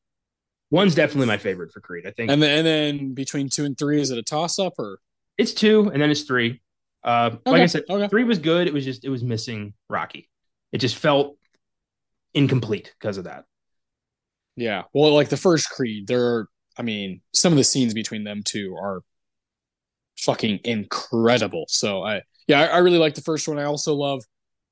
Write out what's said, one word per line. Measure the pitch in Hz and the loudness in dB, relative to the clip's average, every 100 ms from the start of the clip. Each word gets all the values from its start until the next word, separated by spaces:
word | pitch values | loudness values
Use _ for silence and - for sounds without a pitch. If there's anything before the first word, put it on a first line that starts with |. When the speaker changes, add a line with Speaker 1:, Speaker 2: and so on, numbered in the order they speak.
| _ _ _ _ _ _ _ | _ _ _ _ _ _ _
Speaker 1:
One's | 160 202 | 4 4
definitely | 156 147 147 120 | 4 2 2 0
my | 104 | 0
favorite | 104 92 82 | -2 -6 -8
for | - | -16
Creed, | - 87 87 | -16 -14 -12
I | |
think. | - 117 | -6 0
Speaker 2:
And | 143 | 2
then, | 151 151 | 4 2
and | 165 | 2
then | 156 147 143 139 | 0 -2 -4 -6
between | 131 135 147 139 | -8 -6 -4 -4
two | - | -2
and | 147 131 | -4 -2
three, | 143 147 | 0 0
is | 135 | 0
it | 120 | -4
a | |
toss-up, | 110 151 165 - 185 - | -4 -4 -2 -2 -4 -6
or? | 107 95 _ _ _ - | -10 -14 _ _ _ -2
Speaker 1:
It's | 226 | -2
two, | - 214 214 208 | 2 6 6 6
and | 139 | 4
then | 151 | 2
it's | 147 | 2
three. | - 123 117 127 _ _ _ _ | 0 0 0 -4 _ _ _ _
Uh, | 120 120 117 113 - | 0 2 0 0 2
like | |
I | 175 | 4
Speaker 2:
Okay, | 170 | 4
Speaker 1:
said, | 160 - | 2 -4
Speaker 2:
okay. | 196 202 | -2 0
Speaker 1:
three | 208 | 2
was | 240 202 | 2 0
good. | 151 170 156 | 2 2 2
It | |
was | 143 | -2
just, | 135 123 | -4 -8
it | 139 | -6
was | 127 | -4
missing | 123 110 127 110 104 - - | -4 -4 -6 -10 -10 -14 -8
Rocky. | 101 78 - - _ _ _ _ | -6 -6 -10 -20 _ _ _ _
It | - | -4
just | 123 - | -4 0
felt | 156 139 - - _ _ _ _ _ _ _ _ _ | 2 2 2 -6 _ _ _ _ _ _ _ _ _
incomplete | 139 135 127 104 101 - _ | 0 2 2 -2 -6 -8 _
'cause | 110 98 | -8 -8
of | |
that. | 87 69 - _ _ _ _ _ _ _ _ _ _ - | -10 -16 -20 _ _ _ _ _ _ _ _ _ _ -8
Speaker 2:
Yeah. | 117 98 - | -6 -6 -4
Well, | 139 151 | 2 4
like, | 147 143 | 4 2
the | 147 | 0
first | 190 160 - | 2 2 0
Creed, | - 123 107 98 | -4 -6 -6 -4
there | 123 | 0
are, | 120 117 107 _ _ - | 0 0 -4 _ _ -10
I | |
mean, | 120 104 98 95 _ | -6 -6 -6 -10 _
some | - 180 | 0 4
of | 151 | 4
the | |
scenes | 123 143 120 | 4 2 0
between | 110 107 110 | -2 -6 -8
them | 104 104 | -10 -8
two | 104 110 98 87 | -8 -6 -8 -8
are | 98 95 - _ _ _ _ _ _ _ _ _ _ - | -8 -8 -12 _ _ _ _ _ _ _ _ _ _ -4
fucking | - 120 113 98 | -2 0 -2 -2
incredible. | - 110 101 - - 117 113 120 104 87 76 | -4 -4 -4 -8 -4 2 4 2 0 -6 -6
So | - 110 98 | -4 -2 -4
I, | 107 101 - _ - | -4 -6 -8 _ 2
yeah, | 147 | 4
I, | 160 | 4
I | 165 | 4
really | 180 175 | 6 4
like | 156 | 2
the | 147 | -2
first | 151 156 - | -6 -6 -4
one. | 147 | -4
I | |
also | 143 147 - | -4 -4 -2
love | 143 143 135 - _ _ _ _ | -2 -2 -4 -8 _ _ _ _